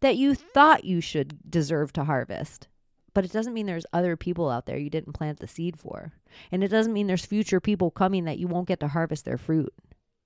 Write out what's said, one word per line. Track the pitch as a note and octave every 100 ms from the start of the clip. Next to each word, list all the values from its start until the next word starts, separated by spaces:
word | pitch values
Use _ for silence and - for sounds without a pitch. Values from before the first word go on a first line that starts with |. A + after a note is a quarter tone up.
that | C4+ B3+
you | C#4
thought | C4+ - C4+ D4+ D#4
you | - F3
should | - D#3 C#3 D3 -
deserve | E3 D3 D#3 D3
to | -
harvest. | D3 C3+ - - - - - _ _ _ _
But | G3+
it | F#3
doesn't | G#3+ A3+
mean | A3+ G3+
there's | E3 -
other | E3+ F3+ E3
people | F3+ E3+ D#3
out | A#2+ -
there | C#3
you | D3
didn't | D#3 D3+
plant | D3+ D3+ D3+
the | -
seed | - F3 E3
for. | - - - - _ - -
And | F#3
it | G3
doesn't | A3 A3
mean | G#3 G3+
there's | F#3 -
future | G#3 G#3+ F#3
people | - G3 F3
coming | - F#3+ G3
that | E3 C#3
you | F3
won't | E3+ F3+
get | F3+
to | D3
harvest | D#3+ E3 D3+
their | - B2
fruit. | - D#3+ - - _ _ _ _